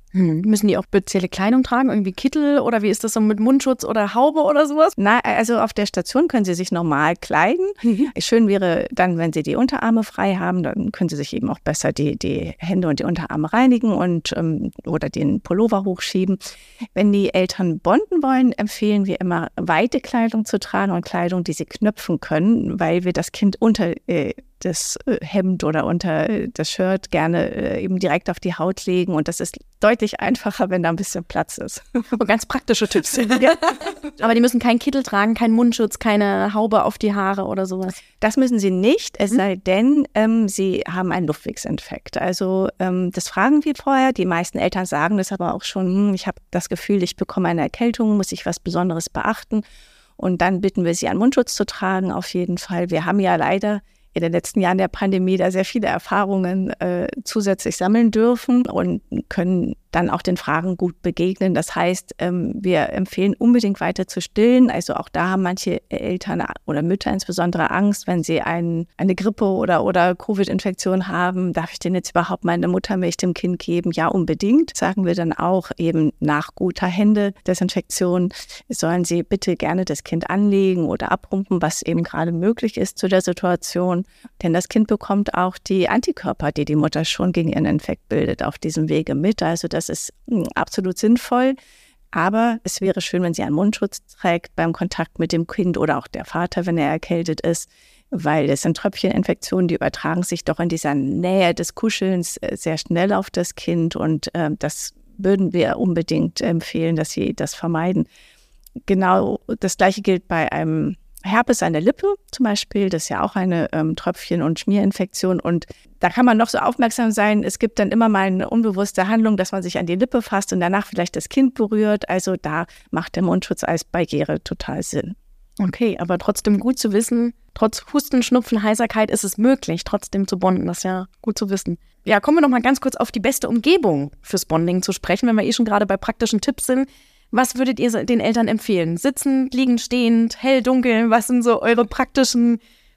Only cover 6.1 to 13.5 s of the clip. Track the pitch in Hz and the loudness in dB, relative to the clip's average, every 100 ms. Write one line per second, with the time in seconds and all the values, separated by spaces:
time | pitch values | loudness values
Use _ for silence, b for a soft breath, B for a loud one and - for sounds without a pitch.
6.1 | 262 330 247 190 175 185 175 170 143 156 | 2 2 2 0 0 -2 -2 0 2 2
7.1 | 175 - 151 180 339 381 403 233 202 262 | 0 0 2 2 2 -2 0 0 2 0
8.1 | - - 233 220 196 185 - - - 185 | -2 2 4 4 4 2 0 -2 0 0
9.1 | 165 165 160 151 - 254 285 226 226 214 | 2 0 -2 -2 0 0 0 2 2 0
10.1 | - 196 190 180 180 156 - - - 175 | -2 0 0 0 0 -2 -2 -4 -2 -2
11.1 | 147 143 - - - - 151 156 - 147 | -2 -6 -4 -4 -4 -4 -2 -2 0 -2
12.1 | - 180 151 165 - 165 196 170 143 - | -2 -4 -4 -6 -8 -2 0 0 0 -2
13.1 | 170 165 - 156 | -2 -4 -4 0